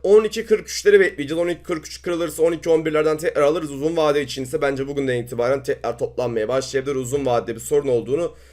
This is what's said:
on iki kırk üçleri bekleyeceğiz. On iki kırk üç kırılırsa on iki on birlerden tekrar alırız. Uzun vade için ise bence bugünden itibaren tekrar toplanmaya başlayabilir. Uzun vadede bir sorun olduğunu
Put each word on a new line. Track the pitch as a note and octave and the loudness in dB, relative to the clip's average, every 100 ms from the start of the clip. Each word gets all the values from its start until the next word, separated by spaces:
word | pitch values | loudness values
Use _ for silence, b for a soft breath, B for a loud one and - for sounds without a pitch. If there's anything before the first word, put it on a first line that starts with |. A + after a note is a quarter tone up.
on | F#3 G#3 | 4 4
iki | G#3+ A3 - | 4 -4 0
kırk | G#3+ - | 0 0
üçleri | - - G3+ | 0 4 6
bekleyeceğiz. | F3+ - C#3 E3 | 6 0 -6 -2
On | F3 | -2
iki | E3 | -4
kırk | - E3 - | -6 -8 -8
üç | - | -12
kırılırsa | - E3+ E3+ D3+ | -6 -4 -4 2
on | E3+ | 0
iki | E3 E3+ | 2 2
on | D#3+ | 2
birlerden | D#3+ D3+ D#3 D#3 | 2 2 2 0
tekrar | E3+ - | 2 4
alırız. | C#3+ E3+ D3+ | 4 2 -4
Uzun | C#3 D3+ E3+ | -4 -2 2
vade | D3 D3 | 2 2
için | C#3 C3+ | -2 -6
ise | B2+ D#3 | -6 -2
bence | C#3+ C3+ C#3 | -2 -2 -4
bugünden | C#3+ C3+ B2 | -2 -2 -2
itibaren | A#2 A#2 A#2+ C#3 | -4 -2 0 0
tekrar | C3 C3 A2+ A#2+ | -2 -4 -4 -4
toplanmaya | - - B2 A2+ G#2+ | -6 -4 -4 -2 0
başlayabilir. | C3 C3 C3+ C3 | -2 -2 -4 -2
Uzun | C3 B2 C#3+ C3 | -4 -4 -2 0
vadede | A#2+ G#2 | 0 -2
bir | A#2 | -8
sorun | - D3 C#3+ | -2 0 2
olduğunu | A#2+ G#2 C#3+ E3+ b b | -2 0 -2 -4 b b